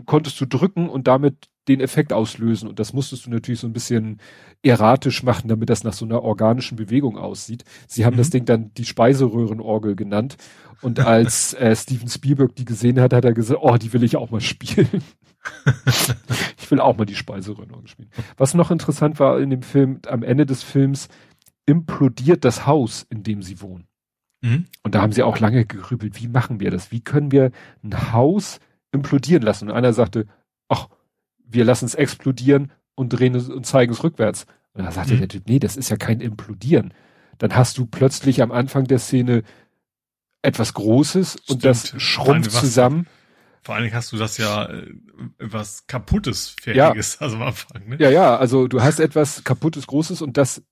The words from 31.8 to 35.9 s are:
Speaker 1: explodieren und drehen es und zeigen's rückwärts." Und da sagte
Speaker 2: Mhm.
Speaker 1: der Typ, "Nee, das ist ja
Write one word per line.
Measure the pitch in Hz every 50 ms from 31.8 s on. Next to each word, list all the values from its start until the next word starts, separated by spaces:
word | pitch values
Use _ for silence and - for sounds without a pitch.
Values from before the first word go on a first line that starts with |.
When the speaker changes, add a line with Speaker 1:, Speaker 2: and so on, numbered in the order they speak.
| - 117 -
Speaker 1:
explodieren | - 143 - - - - 135 131 120 127 131 143 139 143 139 - _ _ _ _
und | - 131 120
drehen | 120 117 127 127 123
es | 123 123 131
und | 131 131 120
zeigen's | - - 135 123 120 120 - -
rückwärts." | 165 156 - 117 101 - - - _ _ _ _ _ _
Und | 104 95
da | 87 85
sagte | 90 87 135 123
Speaker 2:
Mhm. | 123
Speaker 1:
der | 98 92
Typ, | - 101 98 -
"Nee, | 117 139
das | 127 104 -
ist | 139 131
ja | -